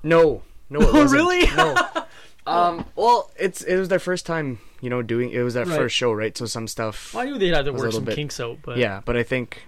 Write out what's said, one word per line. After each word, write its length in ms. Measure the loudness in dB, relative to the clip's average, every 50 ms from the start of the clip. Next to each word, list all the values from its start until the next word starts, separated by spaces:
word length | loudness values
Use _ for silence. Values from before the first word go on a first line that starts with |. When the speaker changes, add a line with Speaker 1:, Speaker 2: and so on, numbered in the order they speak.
Speaker 1:
No, 400 | 0 4 6 6 6 6 4 0 -6 -14 -20 -20 -16 -6
no, 100 | 0 4
it 60 | 4 6
Speaker 2:
<laughs> 20 |
Oh, 40 | 8 6 6
Speaker 1:
wasn't. 80 | 6
Speaker 2:
really? 340 | 6 4 4 4 4 4 4 4 4
Speaker 1:
No. 200 | 4 2 2 2 0 0 0 -2
Speaker 2:
<laughs> 120 | -8 -8 -8 -12 -20 -20 -20 -20 -12 -6 -2
Speaker 1:
Um, 380 | 0 2 2 2 0 -2 -8 -10 -4
well, 340 | 0 4 4 4 4 2 -2 -6 -4
it's, 220 | -4 -4 -4 -6
it 160 | -4 -2 0 0
was 100 | 0 2
their 100 | 0 0
first 260 | 0 -2 -4 -4 -4
time, 320 | -4 -4 -4 -4 -4 -6 -8 -12 -18 -16 -10
you 80 | -8 -4
know, 140 | -4 -4 -2
doing, 260 | -2 -2 -2 -2 -2
it 140 | -2 -2 -2
was 100 | -2 -2
their 100 | -2 -2
Speaker 2:
Right. 120 | -2 0 0
Speaker 1:
first 180 | 0 0 0
show, 160 | 0 0 0
right? 240 | 0 0 -2 -4 -4
So 120 | -6 -8 -8
some 200 | -6 -8 -8 -8
stuff 460 | -6 -6 -6 -6 -6 -8 -12 -10 -8
Speaker 2:
Well, 80 | -6
I 80 | -6 -6
knew 80 | -4 -2
they 120 | 0 2
had 160 | 2 2 0
to 60 | 0
Speaker 1:
was 100 | -2 -2
a 40 | -2
Speaker 2:
work 80 | -2 -2
Speaker 1:
little 60 | -2
Speaker 2:
some 60 | -2
Speaker 1:
bit 100 | -4 -4
Speaker 2:
kinks 240 | -4 -6 -8 -8 -8
out, 180 | -10 -10 -10 -12 -12
but 140 | -8 -4 -2
Speaker 1:
Yeah, 240 | -2 -2 -2 -4 -6
but 100 | -4 -2
I 60 | -2
think 400 | -2 -2 -2 -4 -4 -6 -12 -16 -14